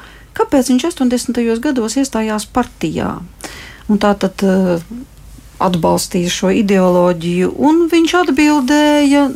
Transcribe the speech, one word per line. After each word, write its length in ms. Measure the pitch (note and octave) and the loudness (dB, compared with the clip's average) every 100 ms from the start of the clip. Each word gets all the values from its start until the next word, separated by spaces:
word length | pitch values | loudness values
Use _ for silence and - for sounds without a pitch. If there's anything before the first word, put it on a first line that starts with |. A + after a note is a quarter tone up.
| - - - | -18 -20 -20
kāpēc 380 | - A4+ C#4+ B3+ | -4 0 2 2
viņš 160 | B3+ E4 | 0 0
astoņdesmitajos 720 | F4 B3+ A#3+ - A#3+ A#3 A3+ | -2 -2 -2 -4 -2 -2 -2
gados 320 | D4 B3+ A3 A3 | -2 -2 -2 -2
iestājās 480 | C4+ A3 A3 G#3+ G#3 | -2 -2 -4 -4 -4
partijā. 640 | - B3 - D#3+ D#3+ G#3 - F3 - - - - - - | -4 -4 -4 -6 -4 -6 -8 -14 -18 -18 -18 -20 -20 -2
Un 160 | G#3 | 0
tā 80 | G#3 G3+ | 2 0
tad, 240 | F#3+ F#3+ | -2 -2
eh, 400 | G3 F#3+ F#3 E3+ E3+ A#3+ C4 - - - - - | 0 2 2 -2 -4 -16 -16 -20 -20 -20 -20 -4
atbalstīja 680 | F#3 F3+ F3 F3 - F#3 F3 | -2 0 0 -2 -2 -4 -4
šo 180 | - F#3 | -2 0
ideoloģiju, 1000 | G3 G3+ G3 F#3 F3+ F3 F3 E3 F3 F3+ - | 0 2 2 4 4 2 0 -2 -2 -2 0
un 300 | C4 D#4+ E4+ | 2 2 2
viņš 260 | E4+ E4 F4 | 2 2 2
atbildēja: 1000 | F4+ C4+ D4+ D4+ B3+ D4 D4+ D4 C#4+ C#4+ C#4 | 2 2 2 2 2 2 4 4 4 4 2